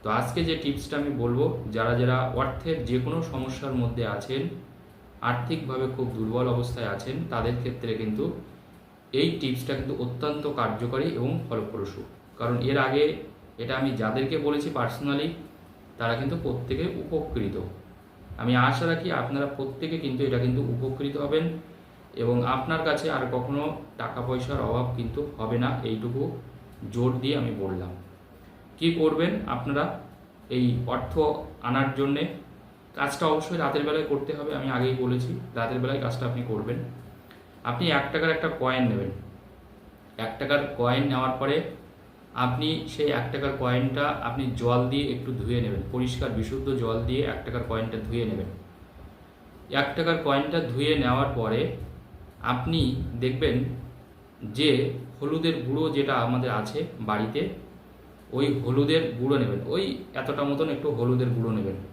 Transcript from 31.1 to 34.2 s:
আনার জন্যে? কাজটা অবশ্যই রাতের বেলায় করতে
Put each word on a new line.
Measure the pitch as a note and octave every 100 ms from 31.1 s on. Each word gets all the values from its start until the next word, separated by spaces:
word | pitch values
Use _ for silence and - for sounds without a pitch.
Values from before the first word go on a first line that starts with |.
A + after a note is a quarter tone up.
| D#3+ D3+ D3+ - -
আনার | B2 B2+ C3+ C3+
জন্যে? | C#3 C#3+ E3+ - - - - - - -
কাজটা | C#3+ - E3
অবশ্যই | D3+ - E3+
রাতের | C#3 D3 D3
বেলায় | D3+ D3
করতে | C#3